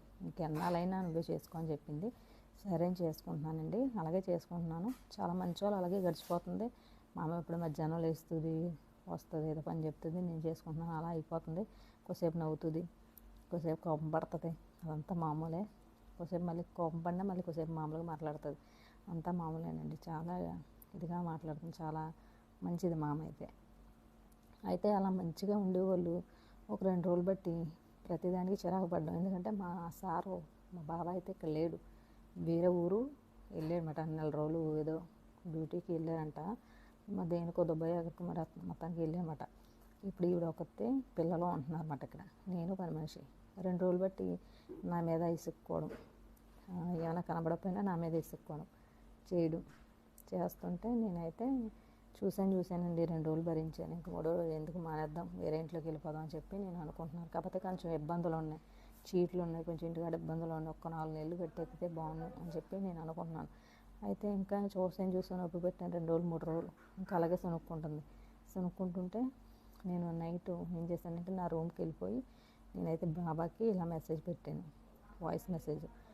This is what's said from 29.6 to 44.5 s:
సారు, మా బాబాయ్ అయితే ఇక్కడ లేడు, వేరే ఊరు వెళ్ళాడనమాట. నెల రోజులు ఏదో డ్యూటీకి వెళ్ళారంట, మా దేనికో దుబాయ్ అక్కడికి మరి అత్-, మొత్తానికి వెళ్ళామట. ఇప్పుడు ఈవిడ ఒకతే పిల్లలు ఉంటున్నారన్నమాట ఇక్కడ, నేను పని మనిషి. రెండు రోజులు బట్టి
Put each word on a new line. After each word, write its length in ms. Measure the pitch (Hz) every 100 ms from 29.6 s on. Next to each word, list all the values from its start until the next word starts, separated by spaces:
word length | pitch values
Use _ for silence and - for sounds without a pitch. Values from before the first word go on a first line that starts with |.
| 180 175 170 -
సారు, 400 | 185 165 185 180 156 - -
మా 80 | 180
బాబాయ్ 340 | 151 165 170 180
అయితే 160 | 180
ఇక్కడ 180 | 185 160
లేడు, 280 | 151 165 165 - - - - - 180
వేరే 300 | 165 165 180
ఊరు 420 | 180 170 202 269 285 - - -
వెళ్ళాడనమాట. 480 | - 156 175 160 151
నెల 300 | 156 156 156
రోజులు 500 | 147 151 165 156 156
ఏదో 220 | 151 160 175 - - - 180
డ్యూటీకి 460 | 160 156 175 -
వెళ్ళారంట, 460 | 165 160 165 156 147 165 240 - - - - -
మా 140 | 196
దేనికో 400 | 175 170 170 170
దుబాయ్ 340 | 170 160 165 175
అక్కడికి 260 | 170 -
మరి 160 | 175 170
అత్-, 260 | 160 - 180
మొత్తానికి 360 | 170 165 170
వెళ్ళామట. 460 | 160 170 165 151 - - - - - -
ఇప్పుడు 240 | 196 - 175
ఈవిడ 160 | 175
ఒకతే 580 | 165 156 165 - 220 269 254 -
పిల్లలు 280 | 165 170 175
ఉంటున్నారన్నమాట 580 | 175 135 165 160 139
ఇక్కడ, 160 | - - 190 - -
నేను 280 | 180 170 190
పని 160 | 175
మనిషి. 280 | 156 156 - 135 - - -
రెండు 200 | 180 180
రోజులు 200 | 185 180
బట్టి 360 | 190 190 185 180 -